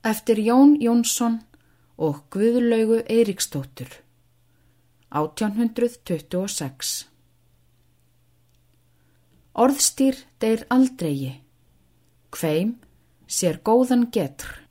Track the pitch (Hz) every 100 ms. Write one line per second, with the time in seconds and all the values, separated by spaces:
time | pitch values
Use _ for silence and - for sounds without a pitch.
0 | 220 214 - 220 214 247 277 294 233 233
1 | 233 - 233 226 - _ _ _ _ -
2 | 156 143 _ 190 220 240 240 226 220 226
3 | 233 226 226 190 - 147 135 - 127 -
4 | _ _ _ _ _ _ _ _ _ _
5 | _ 147 156 - 214 208 233 226 240 240
6 | - 165 - 180 196 - 139 131 - -
7 | - _ _ _ _ _ _ _ _ _
8 | _ _ _ _ _ _ _ _ _ _
9 | _ _ _ _ _ - 247 277 - -
10 | 262 262 - _ 220 226 - 254 262 -
11 | 165 139 131 131 _ _ _ _ _ _
12 | _ _ _ - 165 156 202 240 _ _
13 | _ _ _ - 175 160 - 233 254 247
14 | 240 226 143 - - - _